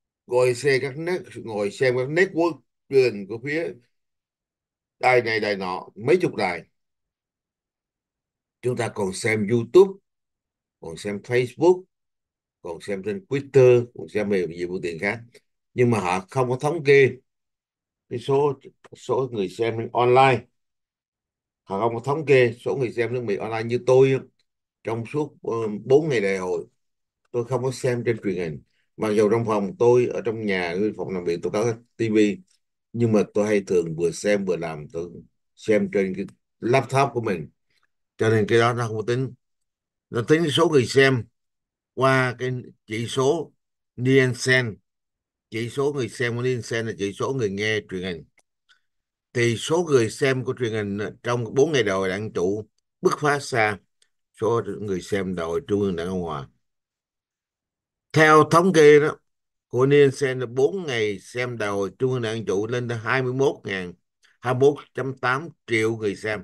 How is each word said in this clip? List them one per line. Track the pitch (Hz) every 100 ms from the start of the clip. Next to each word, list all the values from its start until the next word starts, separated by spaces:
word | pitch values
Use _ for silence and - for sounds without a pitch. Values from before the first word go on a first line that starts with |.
| _ _ -
ngồi | 123 127 120
xe | 143 131
các | 135 135
net-, | 165 185 - 117
ngồi | 104 104 101
xem | - 131 123
các | 131
network | 160 190 156 170 - _ _ _
truyền | 135 123
hình | 104 98
của | 110
phía | 110 156 170 120 _ _ _ _ _ _ _ _ _ _ _ _
đài | 123 123
này | 117 110
đài | 107 98
nọ, | 92 90 - -
mấy | 120 180
chục | 156 -
đài. | 92 85 - _ _ _ _ _ _ _ _ _ _ _ _ _ _ _ _ _ _ _
Chúng | 120 120
ta | 113
còn | 107 95
xem | 95 113 110 101
YouTube, | 120 117 175 196 190 _ _ _ _ _ _ _ _
còn | 82 82
xem | 101 101
Facebook, | - 123 123 - 165 180 - _ _ _ _ _ _ _
còn | 87 85
xem | - 98 98
trên | 98 -
Twitter, | 139 139 135 127 123 120
còn | - -
xem | 101 101
về | 98 82
nhiều | 85 87
phương | 92
tiện | 85 82
khác. | 101 117 - - _ _ _
Nhưng | 120 120
mà | 110
họ | 90 92 -
không | 135 123
có | 127
thống | 151 170
kê | 143 139 127 - _ _ _ _ _ _ _ _ _
cái | 117
số, | 110 139 147 139 - _ - -
số | - 120 135
người | 113 92
xem | - 113 110 117
online. | 113 123 127 135 117 - _ _ _ _ _ _ _ _ _ _ _
Họ | - 98
không | 113 117
có |
thống | 135 151 143
kê | 131 120 110
số | 123 139
người | 120
xem | 98 113
nước | 127
Mỹ | 113 101
online | 107 113
như | 117 120 123
tôi | 131 135
á, | 131 - _ _ _ _ _
trong | - 117 113
suốt, | 147 - -
ờ, | - 113 110 104 110
bốn | 143 160
ngày | 120
đại | 98 95
hội, | 92 87 - _ _ _ _ _ _
tôi | 120 117
không | 127
có | 131
xem | 123 135 123 117
trên | 110
truyền | 104 90
hình. | 85 71 _ _ _ -
Mặc | 110
dù | 107 104
trong | 113 113
phòng | 107 98 -
tôi, | 120 123 120
ở | 90 107
trong | 110 107
nhà, | 95 87 87
cái | 107 92
phòng | 87
làm | 92
việc | 87 85
tôi | 87
có | 104 117 113 _ -
T |
V, | 113 107 104 95 _ _ _ _ _
nhưng | 117 117
mà | 107 90
tôi | 107 104
hay | 104 95
thường | 92 85 80
vừa | 85
xem | 80 104 104 95
vừa | 82
làm, | 82 78 73
tôi | 82 85 - - _ _ _
xem | - 107 98
trên | 101 95 90
cái | 95 _ _ _
laptop | 107 120 117 131 139
của | 123
mình. | 110 90 71 _ _ _ _ _ _ _
Cho | 110
nên | 110 101
cái | 117
đó | 117
nó | 120 113
không | 110
có | 101
tính. | 123 131 - _ _ _ _ _ _ _
Nó | 120 -
tính | 160 170
số | 131 339
người | 147 110
xem | 123 135 131 - _ _ _ _ _ _
qua | - 131 131 127 120
cái | 127 127 - _ -
chỉ | 110 117
số | 135 131 165 - _ _ _ _ -
Nielsen. | 127 135 127 117 135 131 120 92 _ _ _ _ _ _ _
Chỉ | 110 117
số | 139 143
người | 143 110
xem | - 120 117
của |
Nielsen | 127 123 - 117 113
là | 82
chỉ | 101
số | 98 113
người | 135 107
nghe | 98 107 107 -
truyền | 92
hình. | 95 80 - _ _ _ _ _ _ _ _ _ _
Thì | 127 117 110
số | - 170
người | 170 135 110
xem | - 139 131
của | 123 120
truyền | 117
hình | 110 104 101 101 -
trong | 120 123 113
bốn | 135 156
ngày | 143
đầu | 101 95 95
Đảng | 98
Dân | 110
Chủ | 95 90 104 104 _ _ _
bứt | 180 165
phá | 147 143
xa | - 123 107 98 _ _ _ _ _ _
số | 107 117 101 87
người | 104 90
xem | - 98 95 87
đầu | 82 82
Trung | 80 101
ương | 98 82
Đảng | 87
Cộng | 92
Hòa. | 85 73 65 _ _ _ _ _ _ _ _ _ _ _ _ _ _ _ _
Theo | 156 156 156 151
thống | 170 185
kê | 160 147 147
đó, | 151 - _ _ _ _ _
của | 117 135
Nielsen | 143 139 135 135 127
là | 120
bốn | 123 143 190 160
ngày | 120 107 98
xem | - 123 123 117
đầu | 104 101 95
Trung | - 131
ương | 127
Đảng | 113 113
Dân | 98
Chủ | 98 110
lên | 123 120
tới | 117
hai | 110 131
mươi | 127
mốt | 131 139 -
ngàn, | 107 95 90 - _ _ _ _
hai | 123
mươi | 123
mốt | 139 143 -
chấm | - 135 131
tám | 123 135 160 - -
triệu | 117 110 113
người | 107 92
xem. | 107 107